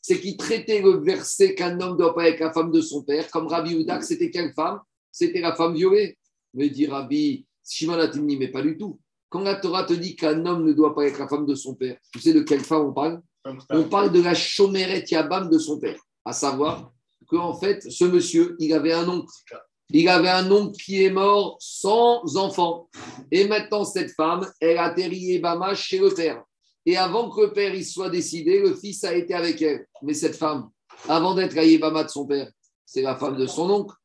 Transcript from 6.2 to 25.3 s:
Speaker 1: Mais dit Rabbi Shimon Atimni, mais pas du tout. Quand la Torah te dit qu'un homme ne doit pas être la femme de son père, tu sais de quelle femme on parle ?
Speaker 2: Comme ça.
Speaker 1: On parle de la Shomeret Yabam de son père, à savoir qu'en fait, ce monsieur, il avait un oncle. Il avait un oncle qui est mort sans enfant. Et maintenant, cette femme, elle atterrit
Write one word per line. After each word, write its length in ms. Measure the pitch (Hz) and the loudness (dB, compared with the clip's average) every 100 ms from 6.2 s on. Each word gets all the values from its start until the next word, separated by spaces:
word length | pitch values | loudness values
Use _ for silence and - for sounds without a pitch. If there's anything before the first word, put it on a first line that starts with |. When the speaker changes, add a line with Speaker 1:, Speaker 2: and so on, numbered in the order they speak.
| _ _ _ | _ _ _
Speaker 1:
Mais 160 | 127 143 | -2 -2
dit 180 | 135 147 | 0 -2
Rabbi 580 | 139 131 147 151 139 - _ - | -2 -4 -2 -2 -4 -10 _ -14
Shimon 320 | - 160 170 | -6 -4 0
Atimni, 360 | 156 147 147 139 | 0 0 -2 -2
mais 100 | 127 | -4
pas 140 | 131 | -4
du 140 | 143 151 | -4 -4
tout. 220 | 208 151 _ _ _ | -12 -14 _ _ _
Quand 120 | 175 | -6
la 140 | 196 190 | -4 -4
Torah 280 | 180 185 | -4 -4
te 100 | 165 | -2
dit 220 | 170 180 - | -2 -4 -4
qu'un 280 | 160 156 175 | -2 0 -2
homme 200 | 175 160 | 0 0
ne 80 | |
doit 220 | 151 151 151 | 4 2 2
pas 100 | 143 | -2
être 140 | 139 | -2
la 80 | 139 | -6
femme 180 | 147 147 | -4 -2
de 80 | |
son 220 | 135 135 131 | -4 -6 -8
père, 220 | 127 123 _ | -8 -8 _
tu 80 | - | -2
sais 140 | 156 | 4
de 80 | 160 | 4
quelle 200 | 151 143 | 4 0
femme 260 | - 156 147 | 2 0 0
on 60 | |
parle ? 280 | 131 151 170 _ _ | -2 -4 -4 _ _
Speaker 2:
Comme 160 | 135 131 | -16 -16
ça. 80 | - | -2
Speaker 1:
On 120 | 151 | 0
parle 280 | 156 202 202 | 2 2 4
de 100 | 175 | 4
la 120 | 175 | 4
Shomeret 720 | 165 - - 196 190 185 190 - | 2 -2 2 2 4 -2 -4 -2
Yabam 380 | 165 147 185 180 | -2 0 -2 2
de 100 | 156 | 2
son 200 | 151 151 | 2 -6
père, 200 | 117 - _ _ 110 | -6 -8 _ _ -10
à 80 | |
savoir 580 | 120 143 131 147 175 - _ _ _ _ | -4 -4 0 -2 -4 -12 _ _ _ _
qu'en 260 | 165 175 | -2 -2
fait, 300 | 151 190 202 - | -4 -2 -2 -4
ce 140 | - 180 | 0 4
monsieur, 500 | 180 170 165 175 - | 4 2 2 2 0
il 140 | 156 | 0
avait 180 | 156 151 | 2 2
un 140 | 165 170 | 0 0
oncle. 220 | 180 - - - 117 _ _ _ | -4 -8 -16 -20 -20 _ _ _
Il 160 | 147 170 | 2 4
avait 200 | 180 180 | 4 4
un 200 | 185 185 | 2 4
oncle 260 | 202 208 - | 4 2 -8
qui 200 | - 190 | -6 2
est 60 | 190 | 2
mort 480 | 190 202 202 175 - | 4 4 4 2 -6
sans 760 | - - 190 220 240 240 170 156 | -16 -6 0 4 4 4 0 -2
enfant. 520 | 196 - 170 165 - - - - - | -2 0 -2 -2 -12 -20 -18 -18 -2
Et 160 | 170 202 | 2 4
maintenant, 360 | 214 208 208 - | 2 0 -4 -2
cette 260 | 185 151 | -4 -6
femme, 360 | - 160 175 190 - | -2 0 0 -6 -2
elle 160 | 165 170 | 2 2
atterrit 560 | 175 175 180 185 180 | 0 -2 -4 -4 -2